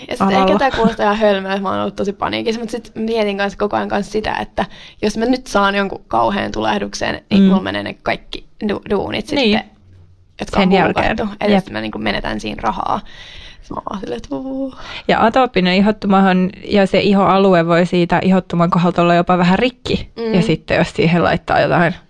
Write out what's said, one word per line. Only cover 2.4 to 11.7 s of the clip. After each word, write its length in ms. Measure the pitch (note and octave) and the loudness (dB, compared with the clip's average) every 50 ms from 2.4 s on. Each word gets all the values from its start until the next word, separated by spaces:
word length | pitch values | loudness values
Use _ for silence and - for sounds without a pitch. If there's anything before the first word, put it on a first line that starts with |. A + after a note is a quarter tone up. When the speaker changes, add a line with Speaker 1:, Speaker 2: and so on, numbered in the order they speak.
| A3 A#3+ A3 A#3+ | -2 -2 -4 -4
Speaker 1:
mut 80 | A#3+ A3 | -6 -6
sit 220 | - A#3 - - - | -8 -8 -10 -10 -10
mietin 420 | A3+ A3 A3 A3+ A3+ G#3 G3+ G3 | -6 -4 -2 0 0 0 0 0
kans 180 | G3 G3+ G3+ G3 | -2 -4 -4 -2
koko 200 | - G#3 G#3 A3 | -4 -4 -2 -2
ajan 120 | A3 G3+ G3+ | -4 -4 -2
kans 220 | - G3+ G3 - | -4 -4 -4 -2
sitä, 220 | - G#3+ G#3+ - - - | -4 -4 -4 -2 -4 -4
että 240 | G#2+ - - - F3+ - - - - - - - | -6 -6 -6 -6 -6 -6 -8 -20 -20 -20 -10 -4
jos 160 | G#3 G#3+ G#3+ | -4 -2 -2
mä 80 | A3 A3+ | 0 0
nyt 220 | B3 C4 B3 - | 0 0 -2 -2
saan 280 | - - G3+ G3+ G3 G3 | -2 0 0 2 2 0
jonkun 280 | G3+ G3 F#3+ - - - | 0 -2 -4 -6 -10 -10
kauhean 440 | - - - - A2+ G3+ - G#2+ G#2 | -4 0 0 2 2 0 -2 -4 -4
tulehduksen, 680 | - - A2 A2 G#3+ G3+ G3+ G#2 - - - - - - _ - | -4 -4 -2 -2 -2 -2 -4 -6 -6 -6 -4 -4 -4 -6 _ 0
niin 100 | G#3 G3 G3 | 4 6 6
Speaker 2:
Mm. 40 | F#3+ | 6
Speaker 1:
mulla 120 | F#3+ F#3+ | 6 4
menee 220 | F#3+ - G3 - - | 2 -2 -6 -6 -6
ne 120 | G2 - - - | -8 -10 -6 -4
kaikki 420 | - G3 - - - - - - - - - A3+ G#3 | -4 -4 -4 -6 -14 -14 -16 -16 -16 -14 -8 -4 -4
du-, 120 | - - - - | -4 -4 -4 -2
duunit 420 | G#3 G3 - - - G#3 G#3 - | -2 -2 -2 -4 -6 -6 -6 -2
Speaker 2:
Niin. 260 | - C#4+ B3 G#3 G#3+ | -2 0 2 2 2
Speaker 1:
sitten, 140 | A3 - - _ _ - - - - - - - _ _ _ - - | 0 -2 -8 _ _ -20 -20 -20 -20 -20 -20 -20 _ _ _ -12 -12
jotka 200 | - - - - | -8 -4 0 2
Speaker 2:
Sen 100 | F#3+ F#3 | 2 4
Speaker 1:
on 40 | G3 | 4
Speaker 2:
jälkeen. 420 | F#3 E3 - F#3 - - G3+ A3 | 4 4 2 0 0 -2 -2 -2
Speaker 1:
buukattu. 200 | A3+ A3+ G3+ G#3 - G#3+ | -2 -4 -6 -6 -4 0
Eli 80 | G#3 G3+ | 2 2
Speaker 2:
Jep. 100 | F#3+ F#3 | 2 0
Speaker 1:
sit 100 | - | -2